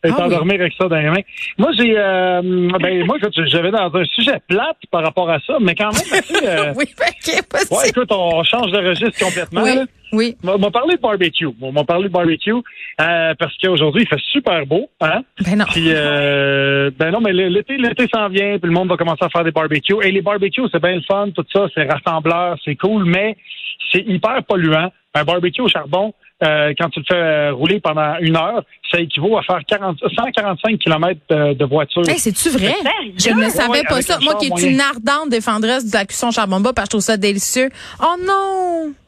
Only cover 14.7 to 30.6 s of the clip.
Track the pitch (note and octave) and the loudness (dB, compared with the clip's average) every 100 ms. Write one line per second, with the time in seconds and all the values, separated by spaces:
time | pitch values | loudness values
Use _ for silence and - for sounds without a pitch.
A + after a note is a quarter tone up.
14.7 | E3 C4+ _ D#3 F#3 C4 - F3 G#3 G#3 | -2 -2 _ -2 -2 -4 -6 -2 0 0
15.7 | E3+ E3 D#3 D3 D3 C#3+ C#3 C#3 C#3 C#3 | 2 2 2 2 0 2 2 2 2 2
16.7 | C#3 C#3 C3 D#3+ G3+ A3+ F3+ F#3+ F#3 G#3 | 2 0 0 0 2 2 2 2 0 0
17.7 | C4+ A#3+ A#3 B3 A3+ G#3 F#3+ G3+ G3+ E3+ | -2 -2 0 0 0 0 0 0 0 0
18.7 | E3+ F#3 F3+ E3+ D#3+ E3+ F3 E3 D#3+ D#3 | 2 2 0 0 0 0 0 0 0 0
19.7 | D3 - G3+ G3+ F#3+ F#3 G#3 G3 - B3 | 0 0 2 2 2 0 0 -2 0 -2
20.7 | E3+ E3+ F3+ - G3 G3+ F3 D#3+ G3 G3+ | 0 0 0 0 0 0 -4 -2 0 0
21.7 | - C#3+ D3 F3+ E3 D#3 E3+ F3 E3 - | 0 0 0 0 0 0 0 0 -2 -6
22.7 | C#3+ F#3+ G#3+ F3+ F#3 G#3 G#3 - - - | -2 0 2 2 2 0 -4 -12 -12 -12
23.7 | - - F3+ A3 F#3 A3 B3+ - G3 D#3+ | -8 -2 -2 0 0 0 -2 0 2 4
24.7 | D#3 F3+ _ _ D3 D3+ F3+ F3+ - B3 | 2 0 _ _ -2 2 2 0 0 0
25.7 | F3 C#3 E3+ G#3+ - _ _ D#3+ D3+ D3 | 0 -2 -2 -2 -6 _ _ 2 2 2
26.7 | C#3+ E3 E3 C#3+ F3+ E3 D3+ D3 C3 D#3+ | 0 -4 -4 -2 0 2 2 0 0 0
27.7 | G#3 E3+ D#3 D3+ E3 E3 E3 E3 A3+ - | 0 0 0 0 0 2 2 0 -2 -6
28.7 | - - E3+ E3 - F3 A3 - F3+ D3 | -14 -4 -2 -2 -2 0 0 0 -2 0
29.7 | G#3 G3 D#3+ A3 - B3 A#3 G#3 F3 | -2 -2 -2 -4 -2 -2 -2 -2 -2